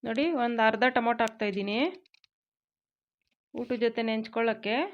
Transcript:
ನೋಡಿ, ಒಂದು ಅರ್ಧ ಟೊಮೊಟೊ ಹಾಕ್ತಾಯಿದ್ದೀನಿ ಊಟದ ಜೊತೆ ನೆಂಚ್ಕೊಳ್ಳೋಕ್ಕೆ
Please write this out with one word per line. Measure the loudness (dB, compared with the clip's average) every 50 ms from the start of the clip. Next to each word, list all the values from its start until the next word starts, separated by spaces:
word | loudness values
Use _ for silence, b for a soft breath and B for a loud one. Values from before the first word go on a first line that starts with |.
| -4
ನೋಡಿ, | -4 -2 0 0 0 0
ಒಂದು | 0 0 0 2 4 4
ಅರ್ಧ | 4 4 4 2 2
ಟೊಮೊಟೊ | 2 2 2 2 0 2 0
ಹಾಕ್ತಾಯಿದ್ದೀನಿ | -2 -2 -4 -4 -4 -2 -4 -4 -2 0 0 0 -2 -2 -6 _ _ _ _ _ _ _ _ _ _ _ _ _ _ _ _ _ _ _ _ _ _ _ _ _ _ _ _ _ _ _
ಊಟದ | -10 -4 -4 -2 0
ಜೊತೆ | 0 0 0 0 -2
ನೆಂಚ್ಕೊಳ್ಳೋಕ್ಕೆ | 0 -2 -2 -4 -4 -2 0 0 0 0 -2 -2 -2 0 0 -2 -2